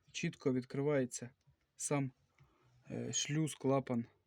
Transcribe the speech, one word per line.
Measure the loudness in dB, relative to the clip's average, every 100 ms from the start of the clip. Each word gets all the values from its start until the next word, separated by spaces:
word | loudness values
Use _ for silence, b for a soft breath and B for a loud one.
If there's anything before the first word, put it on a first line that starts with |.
| _
чітко | -4 -4 0 0
відкривається | 0 0 -2 2 4 2 -4 -12 -16 _ _ _ -8
сам, | -2 0 0 -4 _ b b b b b -10
е, | -6 -2
шлюз, | -2 0 0 -2
клапан. | 0 2 2 2 -2 -2 _